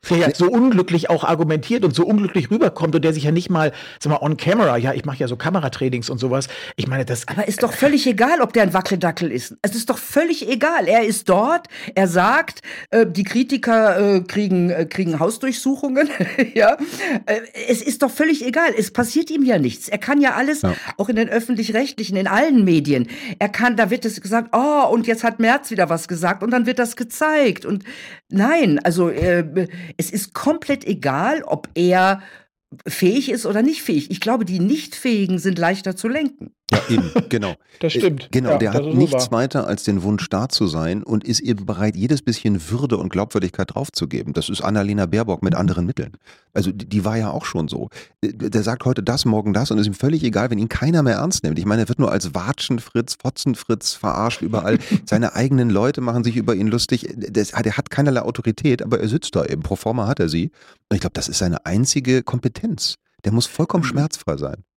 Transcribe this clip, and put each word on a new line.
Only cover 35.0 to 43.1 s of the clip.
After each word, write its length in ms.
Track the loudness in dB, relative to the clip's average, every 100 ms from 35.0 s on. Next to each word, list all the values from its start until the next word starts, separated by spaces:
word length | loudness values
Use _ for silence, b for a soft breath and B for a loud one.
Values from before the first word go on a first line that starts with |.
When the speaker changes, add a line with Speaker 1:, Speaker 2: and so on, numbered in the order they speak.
| -2 0 0 0
Speaker 2:
sind 200 | 0 0
leichter 380 | 0 0 -4 -6
zu 120 | -4
lenken. 420 | -2 -2 -4 -20 _ -2
Speaker 3:
Ja, 80 | -2 2
eben, 240 | 0 2 -2 0
genau. 260 | -2 -2 -6
Speaker 1:
<laughs> 40 | b b
Das 160 | -2
Speaker 3:
Äh, 40 | 2
Speaker 1:
stimmt. 300 | 0 0 -2
Speaker 3:
genau, 200 | -2 2
Speaker 1:
Ja, 60 | 2
Speaker 3:
der 140 | 2
Speaker 1:
das 80 | 0
Speaker 3:
hat 60 | 2
Speaker 1:
ist 60 |
so 60 | 4
Speaker 3:
nichts 320 | 4 2 0
Speaker 1:
wahr. 20 |
Speaker 3:
weiter 340 | 0 0 -2 -2
als 180 | -2
den 180 | 0 0
Wunsch, 260 | 2 -2 -2
da 180 | -2 -2
zu 180 | 0 0
sein 360 | 0 -2 -2
und 220 | -2 -2
ist 160 | 0 -4
eben 260 | 0 -2 -2
bereit, 280 | -2 -2
jedes 280 | 0 0 0
bisschen 480 | 0 -2 0 0 -2
Würde 260 | -2 0 0
und 140 | 0